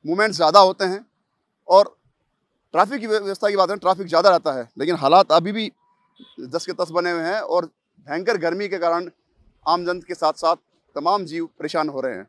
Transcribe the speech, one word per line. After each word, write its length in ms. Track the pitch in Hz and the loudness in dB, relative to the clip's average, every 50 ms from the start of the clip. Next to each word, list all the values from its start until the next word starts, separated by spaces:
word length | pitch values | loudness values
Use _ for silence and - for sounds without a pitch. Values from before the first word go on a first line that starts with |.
| _ | _
मूवमेंट 280 | 151 170 196 214 214 180 | -4 -2 0 0 -2 0
ज़्यादा 260 | 151 170 156 180 202 | 0 0 6 6 6
होते 240 | 190 185 170 - 196 | 6 6 2 -2 -4
हैं 220 | 185 185 202 214 _ _ _ _ _ _ _ _ _ _ _ _ - | -4 -4 -8 -12 _ _ _ _ _ _ _ _ _ _ _ _ 4
और 280 | 180 196 208 - _ _ _ _ _ _ _ _ _ _ _ _ _ _ _ _ | 4 4 4 4 _ _ _ _ _ _ _ _ _ _ _ _ _ _ _ _
ट्रैफिक 280 | - 165 180 190 277 254 | 0 0 0 0 -2 -8
की 60 | 214 | -4
व्यवस्था 440 | 220 214 214 202 196 196 - - 208 | -4 -4 -4 -4 -6 -8 -4 -2 -2
की 60 | 208 | 2
बात 120 | 196 185 170 | 2 0 0
करें, 100 | 202 202 | 0 -2
ट्रैफिक 280 | - 180 190 175 196 | -2 -2 -2 -2 -4
ज़्यादा 240 | 175 160 165 180 202 | -2 0 4 6 6
रहता 220 | 180 160 - 160 | 6 6 0 -2
है, 160 | 135 131 117 117 _ - | -6 -6 -8 -10 _ -6
लेकिन 180 | 139 165 175 | -4 -4 -2
हालात 360 | 156 139 139 160 190 190 _ | 0 2 6 6 6 6 _
अभी 200 | 151 170 170 196 | 4 2 2 0
भी 200 | 202 226 220 - _ _ _ _ _ _ _ _ _ _ - _ _ - | -6 -6 -8 -8 _ _ _ _ _ _ _ _ _ _ -20 _ _ -18
जस 260 | 127 127 131 165 - | -16 -10 -8 -8 -8
के 60 | - | -8
तस 180 | 175 - 180 165 | -6 -6 -6 -2
बने 200 | 160 175 175 180 | -2 -2 -2 0
हुए 120 | 175 170 | -4 -2
हैं 180 | 160 170 196 220 | -4 -4 -4 -4
और 260 | - - 165 175 170 156 _ _ _ _ _ _ _ | -4 -2 -2 -2 -2 -4 _ _ _ _ _ _ _
भयंकर 300 | 147 147 170 185 220 233 | -8 -8 -4 -2 -2 -2
गर्मी 320 | 185 156 165 170 190 208 190 | 0 -2 -2 -2 -4 -6 -6
के 100 | 190 185 | -6 -2
कारण 320 | 170 170 165 170 180 175 _ _ _ _ _ _ _ _ _ _ _ 151 | 0 0 0 -2 -4 -8 _ _ _ _ _ _ _ _ _ _ _ 0
आमजन 320 | 165 175 175 175 180 180 | 0 0 0 -4 -6 -6
के 140 | - - 180 | -8 -14 -8
साथ 180 | - 165 156 | -2 -2 -2
साथ 240 | 151 - - 160 202 - _ _ _ _ _ _ _ | -2 0 0 0 0 0 _ _ _ _ _ _ _
तमाम 300 | 147 143 170 196 208 185 | -4 0 0 0 0 -2
जीव 220 | 156 156 170 165 | -6 -8 -8 -8
परेशान 420 | 165 _ _ - - - 165 156 151 | -10 _ _ -10 -4 -2 -2 -4 -2
हो 120 | 139 131 | -4 -6
रहे 140 | 131 131 113 | -6 -6 -6
हैं। 140 | 92 98 | -8 -14